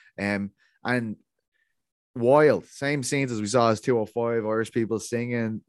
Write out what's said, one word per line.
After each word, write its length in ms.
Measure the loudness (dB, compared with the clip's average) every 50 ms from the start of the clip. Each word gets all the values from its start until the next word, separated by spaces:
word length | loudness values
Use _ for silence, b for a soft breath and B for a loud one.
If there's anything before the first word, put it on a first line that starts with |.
| b b b -6
Um, 340 | -4 -2 -2 -2 -4 -8 -10 _ _ _ _ _ _
and 320 | -2 -2 -2 -2 -4 -8 -12 _ _ _ _ _ _ _ _ _ _ _ _ _ _ _ _ _ _ _
wild, 520 | 0 2 4 6 6 6 6 4 2 -2
same 360 | -8 -12 -6 -4 -4 -2 -2 -2
scenes 300 | -2 -2 -2 -2 -2 -2
as 80 | -4
we 60 | -4
saw 240 | 0 2 4 4 4
as 100 | 2 2
two 180 | 0 0 0 0
oh 80 | 0
five, 400 | -2 -4 -4 -4 -2 -2 -2 -2
Irish 260 | -2 -2 -2 -2 -2 -2
people 260 | -2 -2 0 -2 -4
singing, 640 | -4 -4 -6 -6 -4 -4 -4 -2 -2 -2 -4 -6 -8